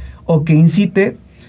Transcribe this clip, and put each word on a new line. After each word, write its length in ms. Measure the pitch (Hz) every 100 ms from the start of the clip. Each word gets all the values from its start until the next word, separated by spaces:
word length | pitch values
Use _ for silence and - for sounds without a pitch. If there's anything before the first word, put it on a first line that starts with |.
| - - -
o 200 | 160 160
que 100 | 156
incite 640 | 165 - 196 196 202 - - -